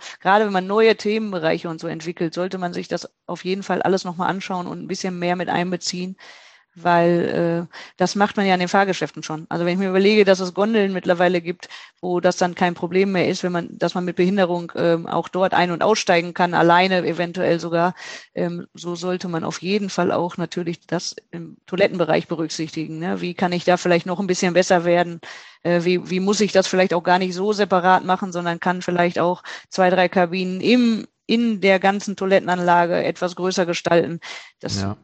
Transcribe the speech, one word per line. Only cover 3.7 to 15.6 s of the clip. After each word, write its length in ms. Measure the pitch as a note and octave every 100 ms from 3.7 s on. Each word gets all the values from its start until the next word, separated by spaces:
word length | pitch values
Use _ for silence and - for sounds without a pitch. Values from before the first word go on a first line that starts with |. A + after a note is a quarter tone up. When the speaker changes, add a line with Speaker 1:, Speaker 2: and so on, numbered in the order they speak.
| F3+
Speaker 1:
alles 220 | - F#3
noch 120 | F#3 E3+
mal 120 | F3+
anschauen 400 | F#3 - F#3 F3
und 120 | E3+
ein 80 | -
bisschen 300 | F#3+ F#3+ F3+
mehr 160 | F3
mit 140 | F3+ E3+
einbeziehen, 680 | E3 F3+ F3+ - F3+ F#3 F#3+ - - - _ _ E3+
weil, 880 | E3+ E3+ E3+ E3+ - - E3+ E3+ E3+
äh, 60 | - - -
das 180 | F3+
macht 220 | G3+ G#3 -
man 100 | G3
ja 80 |
in 60 | F3+
den 80 | F3+
Fahrgeschäften 560 | G3+ G3 F3 D3+ -
schon. 220 | - D#3 E3
Also 160 | E3+
wenn 80 | F3
ich 60 | F3+
mir 80 | G3
überlege, 360 | F#3+ G3+ G#3+
dass 140 | G3 F#3+
es 160 | F#3
Gondeln 380 | E3+ G#3+ A3+ G3
mittlerweile 480 | F#3 F3+ F3 F3+ F3+
gibt, 280 | E3+ F3+ - - - _
wo 200 | F3+ F3
das 160 | F3+ -
dann 180 | F3+
kein 200 | E3+ F3+
Problem 360 | F3 F3 F#3 G3
mehr 160 | F#3 D3+
ist, 160 | F#3
wenn 80 | F3+
man, 260 | F3 E3 -
dass 160 | E3+
man 100 | F#3
mit 100 | F3+
Behinderung, 560 | E3+ F3+ G3+ F3 F3 E3+ -
ähm, 320 | E3+ E3+ E3+
auch 200 | E3+ E3
dort 260 | F#3 F#3
ein- 180 | -